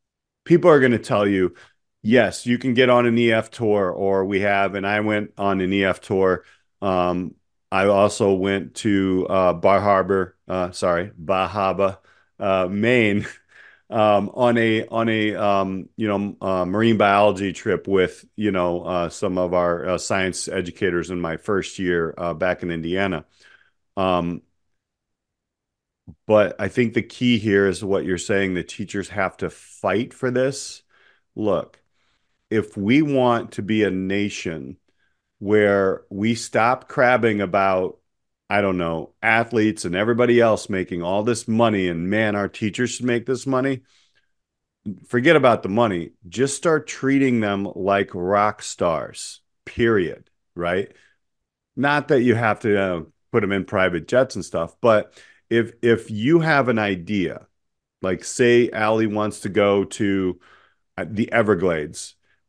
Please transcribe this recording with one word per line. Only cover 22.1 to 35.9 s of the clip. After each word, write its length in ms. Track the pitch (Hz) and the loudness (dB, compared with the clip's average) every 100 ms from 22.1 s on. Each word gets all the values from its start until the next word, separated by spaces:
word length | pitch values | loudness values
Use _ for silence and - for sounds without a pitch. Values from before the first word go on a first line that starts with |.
| - | -6
uh, 160 | 87 | -8
back 300 | 80 92 87 | -4 -2 -2
in 80 | 90 | -6
Indiana. 540 | 85 80 92 98 80 - _ _ _ _ _ _ - | -6 -4 -2 -2 -4 -10 _ _ _ _ _ _ -4
Um, 440 | 92 87 85 87 - _ _ _ _ _ _ _ _ _ _ _ _ _ _ _ - - - | 0 0 -2 -6 -12 _ _ _ _ _ _ _ _ _ _ _ _ _ _ _ -20 -16 2
but 300 | 107 98 - | 4 4 -2
I 100 | 98 | -6
think 240 | - 117 | -2 0
the 100 | 113 | -2
key 340 | - - 123 117 | -6 -2 0 2
here 300 | 107 98 98 | 4 4 4
is 160 | 87 | 0
what 200 | 98 98 | -2 -2
you're 140 | 76 90 | -2 -4
saying, 360 | - 98 95 90 | -2 -2 0 -4
the 80 | |
teachers 460 | 80 - 98 101 90 | -8 -10 -8 -8 -8
have 280 | 101 92 - | -4 -6 -4
to 120 | 87 | -10
fight 600 | - - - 101 98 123 | -10 -20 -6 -2 -2 -4
for 180 | - 127 | -6 -4
this. 500 | 123 131 135 - - _ _ _ _ _ - | -2 -2 -4 -12 -16 _ _ _ _ _ -6
Look, 440 | 107 85 - _ _ _ _ _ _ _ _ | -2 -2 -4 _ _ _ _ _ _ _ _
if 260 | 110 101 104 | -4 -2 -4
we 280 | 98 139 | 0 2
want 480 | 147 135 123 117 110 | 2 2 2 0 -4
to 80 | - | -10
be 220 | 101 107 | -2 0
a 80 | 98 | 0
nation 840 | 92 95 98 101 - 92 80 65 - _ _ _ _ _ _ | -2 -4 -2 -4 -6 -8 -10 -12 -18 _ _ _ _ _ _
where 640 | 101 107 104 101 95 | 0 4 4 4 2